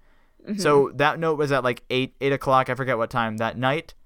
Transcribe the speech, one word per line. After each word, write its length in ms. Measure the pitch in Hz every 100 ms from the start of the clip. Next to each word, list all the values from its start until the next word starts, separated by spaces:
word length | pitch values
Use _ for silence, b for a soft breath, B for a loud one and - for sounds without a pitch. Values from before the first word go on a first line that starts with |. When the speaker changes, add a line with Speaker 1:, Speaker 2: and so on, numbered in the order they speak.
| _ _ _ _ -
Speaker 1:
Mm-hmm. 120 | 202
Speaker 2:
So 300 | 156 143 135 127
that 240 | 147 151
note 180 | 160 147
was 140 | 143
at, 120 | 139
like, 200 | 123 120 -
eight, 260 | 127 131 -
eight 100 | 139
o'clock, 380 | 135 143 131 131
I 60 | 127
forget 220 | 131 117
what 120 | 113
time, 280 | 127 113 110
that 200 | 113 113
night. 360 | 127 156 - -